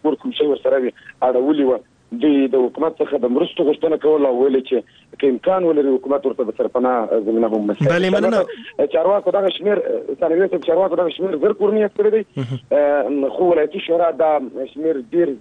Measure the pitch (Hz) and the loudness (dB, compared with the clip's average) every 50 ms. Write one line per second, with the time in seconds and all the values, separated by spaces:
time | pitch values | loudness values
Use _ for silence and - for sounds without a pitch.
0 | - 156 - - - 131 123 - - 151 139 - - 131 131 135 127 117 - - | -2 -4 -4 -4 -6 -6 -4 -2 0 0 0 -2 0 0 0 0 0 -2 -6 -8
1 | - - - - - 127 127 123 127 143 156 147 139 127 127 - - _ _ _ | -14 -18 -8 -2 -2 0 0 2 2 2 2 2 2 2 0 -2 -4 _ _ _
2 | _ - 120 120 127 156 147 139 135 131 127 135 127 120 - - 147 160 160 - | _ -12 -8 -2 0 2 2 2 2 2 2 2 0 0 -2 -2 -4 -2 -2 -2
3 | 151 - 143 139 120 123 123 143 170 170 - - 165 139 147 - - 160 156 147 | -4 -2 -2 -2 0 0 0 0 -2 -2 -2 -2 0 0 0 0 0 0 0 0
4 | - 151 156 151 143 135 123 120 135 139 131 135 123 - 131 117 - _ _ _ | 2 2 2 4 2 2 2 2 2 2 2 0 0 0 -2 -2 -2 _ _ _
5 | _ _ - - - 139 127 113 - - 185 185 180 165 156 147 139 139 131 127 | _ _ -8 -2 0 0 0 0 0 0 0 2 2 2 2 2 2 2 2 0
6 | - 135 143 139 - 135 113 - 127 107 110 - 123 104 - 127 123 127 127 117 | 0 0 -2 -2 -2 -2 -2 -2 -4 -4 -2 -4 -4 -2 -2 0 0 0 0 0
7 | 110 107 - 113 104 104 113 113 117 110 107 110 104 104 104 - 147 139 147 175 | 0 0 0 0 0 0 0 0 0 0 0 0 -2 -2 -2 0 0 2 2 2
8 | 185 185 190 202 - - 233 196 180 - - - - - - 415 - 143 - 165 | 2 2 0 2 2 2 0 0 -2 -2 -6 -16 -18 -10 -4 -2 -2 0 0 0
9 | 165 180 202 202 - 185 170 202 196 190 - - 160 208 208 185 - - - 113 | 2 2 0 0 0 0 0 2 2 0 -2 -2 -2 -2 0 0 -2 -2 -4 -4
10 | - - 139 - 175 160 160 170 196 185 185 170 - - 160 180 190 185 160 170 | -4 -6 -6 -2 -2 0 2 2 2 2 0 -2 0 0 2 2 2 0 0 0
11 | 180 165 - - 175 190 175 147 143 214 220 - 202 202 214 214 214 202 - - | -2 -2 -2 -4 -6 -4 -2 0 0 0 0 0 0 0 2 2 0 0 0 0
12 | 202 214 208 220 202 - - 143 131 117 135 123 - - - 143 147 143 147 143 | 0 2 2 0 0 -2 -6 -8 -6 -6 -6 -8 -6 -2 0 2 2 2 2 0
13 | 131 110 143 143 135 131 - - 185 175 170 156 151 151 - - - - 165 170 | 0 0 -2 -2 -2 -2 -2 0 2 2 2 2 2 0 -2 -6 -4 -2 0 2
14 | 175 165 156 135 160 156 151 147 135 117 - 120 131 123 - 139 156 160 160 139 | 2 0 0 2 2 2 2 0 -2 -6 -8 -10 -10 -10 -8 -6 -2 -2 -2 -2
15 | 123 - - 170 170 147 135 110 | -4 -4 -2 0 0 0 0 -2